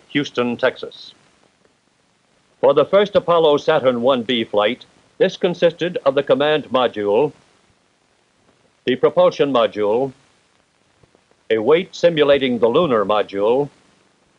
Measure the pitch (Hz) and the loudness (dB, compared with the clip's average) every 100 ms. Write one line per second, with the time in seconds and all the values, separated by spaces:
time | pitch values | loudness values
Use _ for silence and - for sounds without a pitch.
0 | _ 139 143 - 120 117 127 - - - | _ -6 -4 -4 -4 -2 -4 -4 -12 -18
1 | - _ _ _ _ _ _ _ _ _ | -20 _ _ _ _ _ _ _ _ _
2 | _ _ _ _ _ _ 127 143 139 196 | _ _ _ _ _ _ 2 2 2 2
3 | 202 180 - 170 160 147 - 139 131 120 | 2 0 2 2 2 2 0 0 0 0
4 | 123 131 113 120 110 104 107 123 - _ | 0 0 -2 -4 -2 0 -2 -4 -12 _
5 | _ - 180 - 185 170 170 160 160 175 | _ -4 -4 -2 -4 0 0 0 -6 -4
6 | 139 139 139 131 147 151 117 127 120 107 | -2 -2 0 0 0 -2 -2 -2 -2 -2
7 | 101 104 147 - _ _ _ _ _ _ | -2 0 -2 -6 _ _ _ _ _ _
8 | _ _ _ _ _ _ _ _ - 127 | _ _ _ _ _ _ _ _ -6 0
9 | 151 175 180 175 143 127 110 101 104 113 | 0 2 2 2 0 0 0 -2 -2 -2
10 | 135 - _ _ _ _ _ _ _ _ | -4 -10 _ _ _ _ _ _ _ _
11 | _ _ _ _ - 113 113 165 185 - | _ _ _ _ -4 -2 2 0 0 -2
12 | 170 156 143 143 131 120 113 135 175 113 | 0 2 2 2 0 0 0 2 0 0
13 | 98 107 98 98 107 127 143 - _ _ | 0 -2 -4 -2 0 0 -4 -10 _ _
14 | _ _ _ | _ _ _